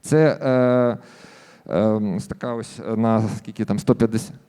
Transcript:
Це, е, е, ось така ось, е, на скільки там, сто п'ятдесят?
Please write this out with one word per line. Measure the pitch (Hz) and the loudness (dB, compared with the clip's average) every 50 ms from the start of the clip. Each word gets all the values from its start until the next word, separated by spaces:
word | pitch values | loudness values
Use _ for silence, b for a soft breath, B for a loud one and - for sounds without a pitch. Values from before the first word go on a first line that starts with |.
Це, | - - 147 156 160 147 - - | -4 0 2 4 4 4 2 0
е, | - 135 127 127 127 123 123 127 123 120 113 B B B B B B B B B B B B B B - - | 0 0 2 2 2 2 2 2 2 0 -2 B B B B B B B B B B B B B B -4 -2
е, | 87 107 110 110 107 107 101 82 | 0 2 2 2 0 0 -2 -4
ось | - - | -4 -6
така | - - - - 123 117 | -8 -10 -8 -8 -6 -6
ось, | 117 - - - 117 - 110 | -8 -8 -12 -14 -10 -8 -4
е, | 113 | -2
на | 110 113 113 113 110 110 104 104 | 0 2 2 2 2 2 -2 -4
скільки | 110 - 117 107 - 107 | -8 -12 -10 -8 -6 -4
там, | - 101 101 | -2 -4 0
сто | - - 123 | 2 2 2
п'ятдесят? | - 117 110 107 117 - - - - _ | 4 2 0 0 -2 -6 -8 -16 -20 _